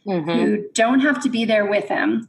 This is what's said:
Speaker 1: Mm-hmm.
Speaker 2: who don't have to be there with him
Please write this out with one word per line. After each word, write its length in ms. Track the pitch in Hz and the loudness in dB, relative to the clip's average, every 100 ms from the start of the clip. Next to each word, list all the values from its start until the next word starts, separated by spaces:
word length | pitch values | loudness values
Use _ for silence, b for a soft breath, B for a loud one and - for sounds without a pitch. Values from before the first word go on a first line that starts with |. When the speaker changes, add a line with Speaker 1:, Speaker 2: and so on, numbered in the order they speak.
| 202 | -4
Speaker 1:
Mm-hmm. 240 | 175 151 | -4 0
Speaker 2:
who 340 | 170 214 208 - | 0 2 0 -2
don't 280 | - 226 262 | 0 2 4
have 220 | 294 262 | 2 0
to 40 | - | -2
be 160 | 226 | -2
there 220 | 226 214 202 | 0 0 2
with 220 | 208 - | -2 -2
him 380 | 180 196 226 | -2 0 -2